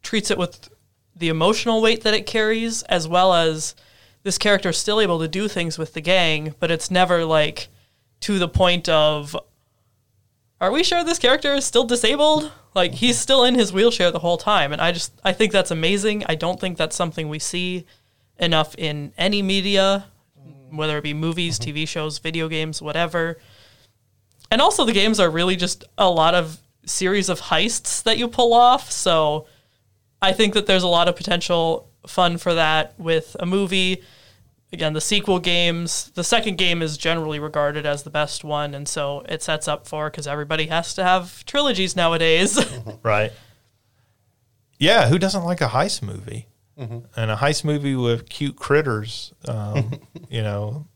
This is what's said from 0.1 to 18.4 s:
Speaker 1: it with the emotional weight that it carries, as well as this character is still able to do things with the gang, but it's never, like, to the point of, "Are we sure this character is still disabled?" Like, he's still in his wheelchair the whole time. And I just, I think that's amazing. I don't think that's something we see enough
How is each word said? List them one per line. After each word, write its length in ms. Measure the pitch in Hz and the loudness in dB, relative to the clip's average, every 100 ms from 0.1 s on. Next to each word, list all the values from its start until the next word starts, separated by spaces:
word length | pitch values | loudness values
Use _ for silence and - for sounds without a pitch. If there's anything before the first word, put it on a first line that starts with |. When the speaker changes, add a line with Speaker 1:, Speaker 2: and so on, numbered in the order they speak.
| 220 202 | -4 -2
Speaker 1:
it 60 | 190 | -2
with 300 | 175 - - _ _ _ _ | -2 -6 -20 _ _ _ _
the 140 | - 165 | -6 -2
emotional 520 | 160 175 226 233 220 | 2 2 2 0 2
weight 220 | 220 226 | 2 2
that 120 | 220 | 0
it 120 | 214 - | -2 -2
carries, 560 | 226 214 226 226 226 | 0 0 0 -2 -6
as 220 | - 180 160 | -2 -2 0
well 260 | 180 190 | 2 4
as 440 | 175 160 156 156 - _ _ _ _ | 4 2 0 -8 -12 _ _ _ _
this 120 | 196 - | -6 -2
character 320 | 208 202 185 | 2 2 0
is 80 | 165 | -2
still 220 | - 214 | 0 0
able 200 | 202 165 | 2 0
to 80 | 160 | -2
do 180 | 180 208 | -4 -4
things 320 | 190 165 160 | -4 -6 -6
with 160 | 156 | -8
the 60 | 165 | -6
gang, 540 | 156 185 170 156 156 147 | 0 2 2 0 -4 -4
but 140 | 170 | -2
it's 180 | 165 - | -2 0
never, 340 | 185 180 175 | 2 4 2
like, 440 | 165 156 151 - - _ _ _ _ _ | 2 2 2 -4 -14 _ _ _ _ _
to 180 | - 196 | -2 0
the 80 | 175 | 0
point 400 | - 180 175 170 | 2 4 2 2
of, 480 | 160 151 151 147 - - _ _ _ _ _ _ _ _ _ _ _ | 4 4 0 -6 -12 -12 _ _ _ _ _ _ _ _ _ _ _
"Are 100 | 185 | 0
we 140 | 269 | 0
sure 180 | - 349 | 2 0
this 140 | 330 330 | 0 0
character 360 | 240 294 285 | 2 2 2
is 100 | 277 | -2
still 200 | - 233 | 2 0
disabled?" 680 | 240 240 220 285 302 302 302 - _ | 2 2 2 4 4 4 0 -14 _
Like, 180 | 190 175 | -2 0
he's 240 | 127 - 240 | 2 0 0
still 260 | - 269 | 2 4
in 100 | 247 247 | 6 4
his 160 | 202 | 2
wheelchair 380 | 185 233 - 175 | 4 2 4 0
the 100 | 165 | 2
whole 160 | 170 170 | -2 -2
time. 360 | - 208 151 | 2 2 0
And 80 | 147 | 0
I 120 | 170 | -2
just, 200 | 170 - _ | -2 -8 _
I 80 | 196 | -2
think 180 | 185 214 | 0 2
that's 180 | 196 180 | 2 0
amazing. 520 | 165 165 202 214 208 - | 0 0 0 0 -2 -4
I 80 | 160 | -4
don't 240 | 170 180 | -4 -4
think 160 | 185 175 | -6 -4
that's 160 | 160 | -4
something 340 | - 170 156 156 | -2 -4 -4 -8
we 100 | 151 | -6
see 440 | - 175 180 180 165 _ _ _ _ | -6 -4 -4 -6 -10 _ _ _ _
enough 360 | _ | _